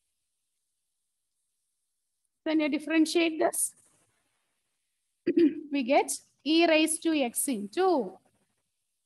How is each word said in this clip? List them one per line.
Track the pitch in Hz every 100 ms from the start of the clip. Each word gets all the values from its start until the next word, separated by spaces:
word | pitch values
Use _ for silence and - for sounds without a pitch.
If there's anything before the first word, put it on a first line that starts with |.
| _ _ _ _ _ _ _ _ _ _ _ _ _ _ _ _ _ _ _ _ _ _ _ _
When | - 311
you | 302
differentiate | 285 302 320 311 349 330 311
this, | - - - - _ _ _ _ _ _ _ _ _ _ _ _ _ _ -
<clears throat> | 339 320 302 285
we | 285
get | 233 277 294 - - _
e | 269 320 339
raised | 311 311 311
to | 330 311
x | 247 - -
into | 233 208 - 381 320 190 - _ _ _ _ _ _ _ _